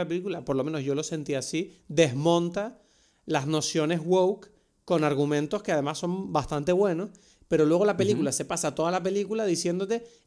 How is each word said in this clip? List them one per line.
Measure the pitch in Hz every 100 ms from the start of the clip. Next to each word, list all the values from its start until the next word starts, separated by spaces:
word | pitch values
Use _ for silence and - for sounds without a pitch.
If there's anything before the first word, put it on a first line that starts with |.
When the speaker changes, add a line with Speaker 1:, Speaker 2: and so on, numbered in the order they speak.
Speaker 1:
la | 170
película, | 175 196 170
por | 143 139
lo |
menos | 139 156
yo | 135
lo | 139
sentí | 151 160 143
así, | 135 - 160 - - -
desmonta | 151 156 127 160 170 175 185 214 247 _ _ _ _ -
las | 151 139
nociones | 156 - 165 156 170
woke | 165 185 185 202 - _ _ _ -
con | 170
argumentos | 151 139 147 147 147 208
que | 202
además | 156 143 151
son | 175 190 190
bastante | 156 - 147 147
buenos, | 180 202 165 202 - _ _ -
pero | 160 151
luego | 175
la | 208 180
película | 190 123 143
Speaker 2:
Ujú. | 135
Speaker 1:
se | 170
pasa | 170 151
toda | 135 165
la | 185
película | 185 196 190 220
diciéndote, | 208 170 180 175 196 233 - _